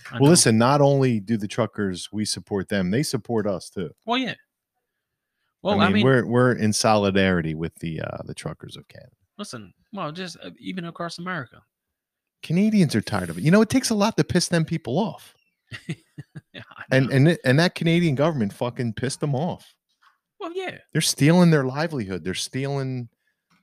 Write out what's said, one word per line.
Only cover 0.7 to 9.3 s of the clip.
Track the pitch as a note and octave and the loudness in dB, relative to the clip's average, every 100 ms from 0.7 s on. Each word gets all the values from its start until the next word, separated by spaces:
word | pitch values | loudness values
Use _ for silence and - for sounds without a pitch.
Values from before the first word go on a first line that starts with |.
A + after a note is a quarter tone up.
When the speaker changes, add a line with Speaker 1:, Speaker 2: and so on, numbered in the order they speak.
| C#3+ | 6
Speaker 2:
only | C#3+ C#3 C3 A2+ | 4 4 2 0
do | G2 A2+ | -2 -4
the | G2+ | -4
truckers, | - A2 - G2+ F2 - | -4 -4 -2 -6 -6 -8
we | G#2 | -6
support | G#2 - - G2+ F2+ | -6 -6 -6 -6 -2
them, | G2+ F2+ | -2 0
they | A2+ | -2
support | D3+ B2 - A2+ G#2 | -2 -4 -4 -4 -2
us | F2 - | -6 -8
too. | - D#2+ - | -10 -10 -10
Speaker 1:
Well, | - B3 | -6 -4
yeah. | A#3+ - _ _ _ _ _ _ _ _ _ _ _ _ | -4 -10 _ _ _ _ _ _ _ _ _ _ _ _
Well, | F3+ G#3 | -2 2
Speaker 2:
I | |
Speaker 1:
I | F3 | 2
Speaker 2:
mean, | |
Speaker 1:
mean, | G#3 | 4
Speaker 2:
we're, | C3 B2+ G#2 | 4 4 2
we're | B2 B2 | 4 4
in | A2+ G#2+ | 2 0
solidarity | G#2 A#2 G#2+ G2+ F#2+ F#2+ F2+ D#2+ | 2 2 2 2 4 4 2 0
with | D#2 D#2+ - | -4 -8 -8
the, | E2 D#2+ | -8 -8
uh, | - - | -8 -10
the | - | -12
truckers | - - - - C2+ | -12 -12 -12 -16 -20
of | - | -20
Canada. | - - _ _ | -20 -20 _ _